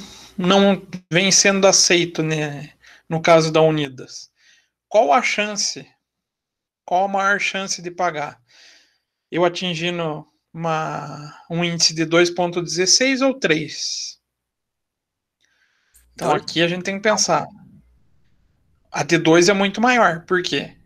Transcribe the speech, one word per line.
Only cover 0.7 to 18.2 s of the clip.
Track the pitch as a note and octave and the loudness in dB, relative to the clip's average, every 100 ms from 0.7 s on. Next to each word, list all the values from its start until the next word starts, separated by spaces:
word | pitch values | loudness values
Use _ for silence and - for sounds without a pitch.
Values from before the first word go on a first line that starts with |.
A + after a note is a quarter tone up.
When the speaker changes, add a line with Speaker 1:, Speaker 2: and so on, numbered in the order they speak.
| F#3+ - - - | 2 -4 -18 -2
Speaker 1:
vem | E3 F#3+ | 0 2
sendo | - G3+ G3 F#3+ | 4 2 4 4
aceito, | F#3 - F3 E3+ - | 4 4 2 0 -2
né, | D#3 D#3 D3+ C#3+ D3+ _ - - - | -2 -2 -4 -8 -16 _ -20 -20 -8
no | E3 | -2
caso | E3 E3 D#3+ | 4 4 6
da | D#3+ | 4
Unidas. | D#3 D#3 C#3+ C3 - - - _ _ _ _ _ _ | 4 2 -4 -10 -18 -18 -20 _ _ _ _ _ _
Qual | G#3 C#4 | 2 4
a | C4+ | 2
chance? | - - G#3 G3+ - - - _ _ _ _ _ _ _ _ _ - | 0 -4 -4 -4 -6 -8 -16 _ _ _ _ _ _ _ _ _ -4
Qual | F3+ G3 | 0 0
a | |
maior | G3 G3 G3 | 0 0 0
chance | - F#3+ G3 - | -2 -6 -6 -8
de | F3 | -10
pagar? | F3 F3+ D3+ D3 - _ _ - _ _ _ _ _ - | -4 -4 -2 -10 -12 _ _ -20 _ _ _ _ _ -8
Eu | E3 | 0
atingindo | F3 F3 F3+ D#3+ F3 F3 D#3+ D#3+ - _ _ | 0 0 -6 -4 -4 -4 -6 -8 -12 _ _
uma, | E3 E3 D#3 D#3 D3+ D3+ D3 D3 - - | -8 -4 -4 -4 -8 -10 -14 -18 -20 -8
um | E3+ | -4
índice | F3 E3+ - | -2 0 -2
de | D#3+ D#3 | 0 0
dois | E3 F3 | 2 2
ponto | F3+ F3 F3 | 0 -2 -2
dezesseis | D#3+ D#3+ F3+ - C4 C4 | -6 -2 2 2 2 2
ou | C4+ | 0
três? | C4 - D3+ - - - - - - _ _ _ _ _ _ _ _ _ _ _ _ _ _ _ _ _ _ _ | 0 0 0 -2 -10 -10 -8 -12 -16 _ _ _ _ _ _ _ _ _ _ _ _ _ _ _ _ _ _ _
Então, | - E3+ | -8 -2
Speaker 2:
Dois. | D3 | -2
Speaker 1:
aqui | - D#3+ | -2 -2
a | E3+ | 0
gente | F3+ | -2
tem | F3+ G3 | -6 -4
que | |
pensar. | G#3+ G3 - D3+ - - - - _ _ _ _ | -2 0 0 0 -2 -14 -20 -20 _ _ _ _